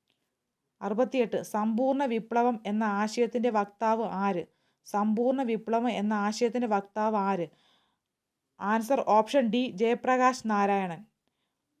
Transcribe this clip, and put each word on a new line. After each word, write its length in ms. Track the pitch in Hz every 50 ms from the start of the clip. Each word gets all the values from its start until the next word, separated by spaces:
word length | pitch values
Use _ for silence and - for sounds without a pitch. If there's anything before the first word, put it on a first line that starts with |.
| _ _ _ _ _ _ _ _ _ _ _ _ _ _ _ -
അറുപത്തിയെട്ട്. 640 | 190 196 208 214 254 - - 262 233 220 214 165 180
സമ്പൂർണ്ണ 640 | - - 208 214 226 220 233 262 262 269 277 285
വിപ്ലവം 580 | 247 233 226 226 - 240 233 240 247 240 220 -
എന്ന 180 | 196 208 220 226
ആശയത്തിൻ്റെ 680 | 208 202 202 214 214 220 240 240 220 - 240 226 240
വക്താവ് 540 | 214 208 202 202 - - 233 220 226 226 226
ആര്? 400 | 180 180 190 196 196 185 170 160 - _ _ _ _ _ _ _
സമ്പൂർണ്ണ 560 | - - 202 214 220 214 220 240 262 262 269 269
വിപ്ലവം 460 | 226 226 214 220 214 226 233 240 247
എന്ന 240 | 208 - 208 214 220
ആശയത്തിൻ്റെ 540 | 208 202 208 214 - 240 226 233 247 247
വക്താവ് 500 | 214 214 196 196 - - 214 214 220 220
ആര്? 300 | 208 196 196 196 175 165 147 _ _ _ _ _ _ _ _ _ _ _ _ _ _ _ _ _ _ _ _ _ -
ആൻസർ 400 | 190 202 220 226 220 220 277 254
ഓപ്ഷൻ 480 | - - 208 220 220 220 - 285 240
ഡി, 240 | 220 202 247 254 247
ജയപ്രകാശ് 720 | - 185 226 226 240 240 - 254 254 254 254 254 247 - -
നാരായണൻ. 600 | 220 208 202 202 196 202 196 190 180 165 175 214 _ _ _ _ _ _ _ _ _ _ _ _ _ _ _